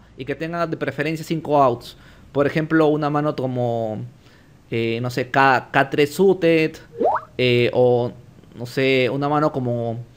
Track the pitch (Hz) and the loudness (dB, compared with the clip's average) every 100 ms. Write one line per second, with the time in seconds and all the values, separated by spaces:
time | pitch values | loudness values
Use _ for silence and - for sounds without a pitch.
0 | - - 135 135 160 170 165 156 135 - | -20 -14 -10 -8 -6 -4 -4 -4 -6 -4
1 | 147 156 156 160 131 147 131 120 - - | -4 -4 -4 -6 0 2 4 0 -10 -20
2 | - - - 135 143 165 160 160 151 151 | -20 -20 -6 -2 0 0 0 4 4 2
3 | 147 147 151 147 131 123 120 117 110 107 | 0 -2 -2 -4 -4 -2 -2 -2 -4 -6
4 | 123 - _ _ _ _ - 117 113 113 | -10 -16 _ _ _ _ -8 -4 -2 -2
5 | 123 127 127 139 135 120 - 139 139 151 | -4 -4 -2 2 4 2 0 0 0 2
6 | 143 - 190 185 165 160 156 - - - | 0 4 2 4 2 2 0 -4 -16 -4
7 | 740 932 - - 127 120 120 123 123 120 | -2 -2 -6 -2 2 4 2 4 4 4
8 | 123 - - - - - 123 139 131 131 | 0 -6 -20 -20 -20 -16 -8 -2 2 2
9 | 123 139 143 147 151 143 123 120 117 117 | 2 0 -2 0 0 -2 -4 -4 -4 -6
10 | - | -12